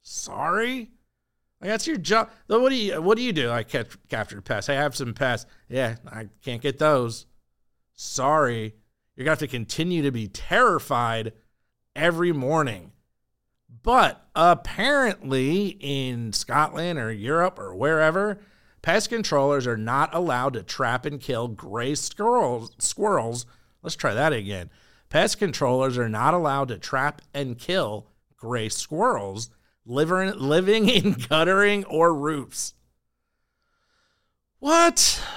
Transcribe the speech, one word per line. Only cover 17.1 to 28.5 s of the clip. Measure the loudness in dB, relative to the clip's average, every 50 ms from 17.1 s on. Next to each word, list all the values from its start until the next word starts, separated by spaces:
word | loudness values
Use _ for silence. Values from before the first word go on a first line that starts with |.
Europe | -6 -6 -4 -2 0 2 2 0 -2 -6
or | -14 -12 -6
wherever, | -2 0 2 4 4 4 4 2 2 -2 -2 -4 -6 -12 _ _ _ _ _ _ _
pest | -2 0 0 0 0 0
controllers | -4 -4 -2 0 2 2 4 4 2 2 0
are | -2 -4
not | -4 -2 0 2 0 0 0 0
allowed | -2 -2 0 0 0 0 -2 -4
to | -6
trap | -10 -10 -4 -2 -2 0 0 -2 -4
and | -6 -8 -8
kill | -6 -4 -4 -4 -4 -4
gray | -8 -10 -12 -10 -6 -4 -4 -4 -4
squirrels, | -4 -6 -8 -6 -2 0 2 2 2 2 0 -2 -4 -6 -12 _ _
squirrels. | -4 -4 -2 0 0 0 2 0 0 -2 -6 -8 -10 -14 _ _ _ _ _ _
Let's | -12 -10 -10
try | -2 -2 -2 0
that | 2 2 2
again. | 0 -2 -4 -6 -8 -8 -10 -12 _ _ _ _ _ _ _ _
Pest | 0 2 2 2 0 -2
controllers | -2 -4 -2 0 0 2 2 2 2 0 0
are | 0 -2 -2
not | -2 0 2 2 2
allowed | 2 2 0 0 0 -2 -4
to | -6 -10
trap | -8 -4 -2 -2 -2 -2 -4 -6 _ _
and | -8 -6 -6 -6 -8 -8
kill | -6 -2 -2 -2 -2 -2 -6 -8 -12 _ _ _ _ _ _
gray | _ -8 -4